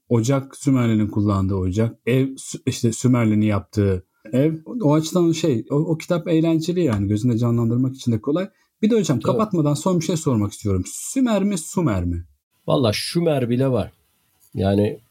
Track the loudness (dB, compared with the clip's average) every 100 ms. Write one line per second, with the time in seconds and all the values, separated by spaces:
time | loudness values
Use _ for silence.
0 | _ 0 2 0 -2 -4 0 2 4 2
1 | 0 0 2 2 0 0 0 0 0 -2
2 | 0 0 0 -4 -12 -8 -6 -2 -2 0
3 | 2 2 2 2 2 0 -2 0 0 0
4 | -6 _ -4 0 0 -2 -8 -2 2 2
5 | 2 2 2 2 0 -2 -2 -2 0 -4
6 | -2 -4 0 2 2 0 0 0 0 0
7 | 0 0 0 0 0 0 0 0 -2 -2
8 | -2 -2 -2 -4 -4 _ _ _ 0 2
9 | 2 0 0 0 0 0 0 0 0 0
10 | 0 -2 0 0 -2 -4 -2 -2 -2 -10
11 | -6 -2 0 2 0 -2 -4 -2 0 0
12 | -2 -4 -10 _ _ _ -2 0 2 0
13 | -4 -2 0 0 0 0 0 0 -4 -10
14 | _ _ _ _ _ -2 0 2 2 -2
15 | _